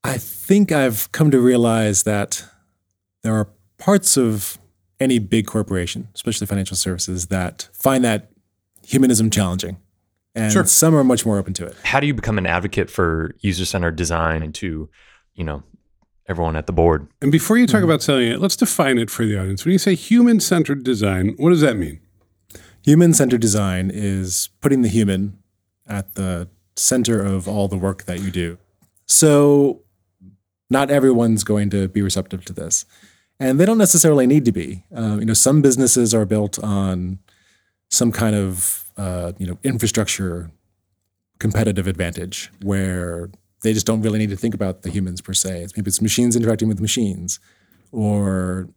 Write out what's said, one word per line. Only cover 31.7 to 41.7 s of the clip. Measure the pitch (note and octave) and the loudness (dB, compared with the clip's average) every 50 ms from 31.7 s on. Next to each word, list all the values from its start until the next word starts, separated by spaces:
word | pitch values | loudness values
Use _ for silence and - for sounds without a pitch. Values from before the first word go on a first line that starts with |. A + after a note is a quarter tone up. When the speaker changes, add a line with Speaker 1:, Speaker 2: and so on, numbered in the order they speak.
Speaker 1:
to | G#2 G2+ F#2+ F#2+ | 0 -2 -2 -2
be | - G#2 | -2 -2
receptive | G2+ F#2+ - F#2+ F#2 - - F2+ - | -2 0 -2 -4 -6 -6 -10 -12 -12
to | - | -12
this. | F2+ - D#2+ E2 - - - _ _ _ _ _ _ _ _ _ _ _ | -12 -12 -6 -4 -6 -6 -6 _ _ _ _ _ _ _ _ _ _ _
And | C3 C3 C3 C#3+ | -2 0 4 4
they | F3 | 4
don't | G#3 A3+ A3+ | 4 6 4
necessarily | G#3 E3 - D#3+ - D#3+ D3+ C#3 B2+ | 4 4 4 4 4 4 4 6 4
need | B2 C#3+ D3+ B2+ | 4 4 4 4
to | - | 2
be. | - G#2 D#2+ C2 E2 F2+ _ _ - | 0 0 -6 -6 -10 -14 _ _ -10
Um, | A#2+ A2+ G#2+ G#2+ G#2+ | -6 -4 -2 -2 -2
you | A2 | 0
know, | A2 A2 | 0 0
some | - - C3 C#3+ D3+ | 2 2 4 4 6
businesses | C#3 C#3 B2 B2 C3 A2+ - B2+ A#2+ G#2+ A2 | 6 6 4 4 2 2 2 2 2 2 2
are | A2 G#2+ | 0 2
built | F#2+ G#2+ G#2 G#2 G2 - - | 2 0 0 0 -2 -4 -6
on | G#2+ G#2+ G2+ G2 G2 F#2+ F#2 F2+ F2+ F2+ F#2+ F#2+ _ _ _ _ _ _ _ _ _ _ _ _ _ _ | -4 -2 -2 0 0 0 -2 -2 -4 -6 -8 -10 _ _ _ _ _ _ _ _ _ _ _ _ _ _
some | - - B2 A#2 | -2 0 0 0
kind | G#2+ - A#2 A2 G#2+ | 0 0 0 0 0
of, | G#2 G2 F#2+ F2+ F2+ - - - - - - _ | 0 -2 -2 -4 -4 -4 -6 -6 -8 -12 -18 _
uh, | - G2+ F#2 F2+ F2+ F2 F2 F2+ - | -8 -8 -6 -6 -6 -6 -8 -8 -8
you | F#2+ | -8
know, | F2 F2+ - - | -8 -8 -6 -4
infrastructure | C3+ A#2+ A2 A#2 G#2 - A#2 G#2 - - - G2 F2+ E2+ F2 F2 E2 _ _ _ _ _ _ _ _ _ _ _ _ _ _ _ _ _ _ | -4 -2 -2 -2 -2 0 -2 -2 -2 -4 -4 -4 -6 -6 -8 -10 -14 _ _ _ _ _ _ _ _ _ _ _ _ _ _ _ _ _ _
competitive | - A2 G#2 G#2+ A2 G#2+ | -4 0 0 2 0 0